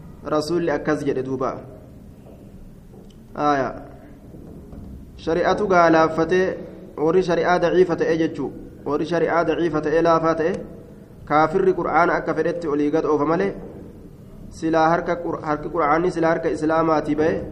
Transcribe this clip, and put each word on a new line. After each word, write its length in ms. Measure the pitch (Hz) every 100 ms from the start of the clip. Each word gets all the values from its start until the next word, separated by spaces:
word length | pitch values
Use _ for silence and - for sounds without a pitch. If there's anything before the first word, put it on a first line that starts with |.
| - -
Rasuulli 460 | 151 151 151 175 165
akkas 340 | 147 156 139
jedhe 180 | 135 127 131
duuba. 240 | 131 123 78 - - - - - - - - - - - - - - - - -
Aayaa. 400 | - 147 139 120 - - - - - - - - - - - - - - -
Shari'atu 400 | 156 170 180 190 202
gaalaafatee 720 | 175 165 160 160 165 160 185 185 - - - - -
warri 180 | 156 185 175
shari'aa 300 | 165 175 180
daciifa 320 | 165 175 180 165
ta'e 160 | 147 160
jechuu, 280 | 156 147 123 - - - 135
warri 180 | 151 160
shari'aa 320 | 170 160 165 165
daciifa 320 | 147 170 156 147
ta'e 140 | 165 165
laafaa 280 | 160 165 160
ta'e, 120 | 165 - - - - - - - -
kaafirri 440 | 151 156 190 185 175
Qur'aana 340 | - 151 175 160
akka 160 | 165 156
fedhetti 300 | 165 170 160
olii 180 | 147 147
gad 100 | 156 147
oofa 140 | 147 147
malee, 200 | 170 196 - - - - - - - - - - -
silaa 300 | 160 160 160
harka 220 | 170 180 170
Qur-, 160 | 165 147 156
harki 200 | 151 151
Qur'aanni 360 | 165 147 160 180 165
silaa 160 | 165
harka 140 | 165 160 151
Islaamaatii 600 | 151 160 165 151 151 147
ba'e, 140 | 160 196 -